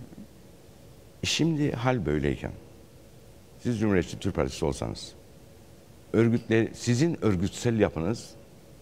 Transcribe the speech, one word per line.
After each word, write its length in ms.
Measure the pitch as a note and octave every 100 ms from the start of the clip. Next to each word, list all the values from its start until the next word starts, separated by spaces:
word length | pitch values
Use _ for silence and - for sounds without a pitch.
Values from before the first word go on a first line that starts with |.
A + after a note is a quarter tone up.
| - - - - - - - - - - - -
E, 40 | -
şimdi 460 | - D#3+ D3 D3
hal 340 | A#2 B2+ B2+ D2+
böyleyken, 460 | D2 C#2 - G1+ - - - - - - - - - - -
siz 200 | A#2+ A2
Cumhuriyetçi 380 | G#2+ F#2 E2 -
Türk 160 | G2+
Partisi 300 | E2+ C2+ -
olsanız, 480 | D2+ C2+ A1+ G1+ - - - - - - - - - - -
örgütle-, 640 | G#2+ A#2 A#2 - A2+ G#2+
sizin 500 | - A#2+ A#2+ E3+ -
örgütsel 560 | A2 F2+ F#2+ - B2 A2+
yapınız 500 | F#2 D#2 E2+ A#2+ - - - - - -